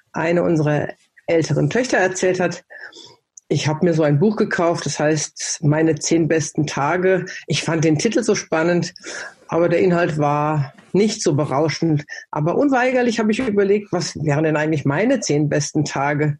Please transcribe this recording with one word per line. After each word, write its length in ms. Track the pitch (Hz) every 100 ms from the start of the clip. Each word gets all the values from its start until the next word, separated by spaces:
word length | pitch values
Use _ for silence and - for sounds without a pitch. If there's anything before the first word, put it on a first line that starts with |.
| -
eine 280 | - 160 175
unserer 460 | 175 165 151 147 - - _ _ -
älteren 420 | 165 156 147 147
Töchter 280 | 226 254 233
erzählt 420 | 180 180 190 180
hat, 240 | 175 175 - - - - - - _ _ -
"Ich 180 | 151 139
habe 180 | 151 175
mir 80 |
so 100 | 160
ein 160 | 151 147
Buch 180 | 208 214
gekauft, 500 | 202 - 170 160 -
das 120 | -
heißt 600 | 151 156 - - - -
Meine 320 | 147 151 160 151
zehn 320 | - 165 165
besten 380 | 160 147 - 151
Tage." 600 | - 143 180 185 185 - - -
Ich 160 | 151
fand 220 | - 165
den 160 | 160 151
Titel 240 | 226 220
so 100 | 220
spannend, 640 | - - 160 165 175 175 - - - - - -
aber 220 | 165 170
der 100 | 170
Inhalt 380 | 190 170 175 151
war 560 | 147 147 151 156 135 - -
nicht 300 | 175 208 -
so 140 | - 147
berauschend. 680 | 147 131 160 - 165 151 - - -
Aber 240 | - 151 175
unweigerlich 640 | 285 262 254 254 247 226
habe 100 | 220
ich 100 | 214
überlegt, 520 | 262 202 196 208 208
was 240 | 180 175 -
wären 300 | 151 143 160
denn 100 | 151
eigentlich 300 | 151 160 135
meine 340 | 147 226 277
zehn 300 | - 147 147
besten 340 | 151 147 160
Tage, 540 | 147 139 139 147 151 147